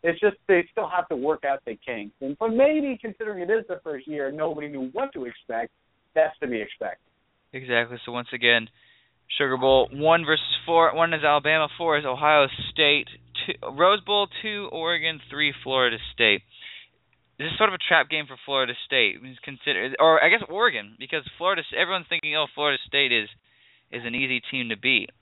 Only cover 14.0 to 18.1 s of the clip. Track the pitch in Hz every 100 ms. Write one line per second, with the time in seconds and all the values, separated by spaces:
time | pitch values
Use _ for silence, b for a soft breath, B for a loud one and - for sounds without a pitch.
14 | 185 208 202 - 220 208 196 165 160 170
15 | 160 156 - 147 147 135 131 131 123 113
16 | - - 113 101 _ B B B B _
17 | _ _ _ - 156 156 214 185 - 165
18 | -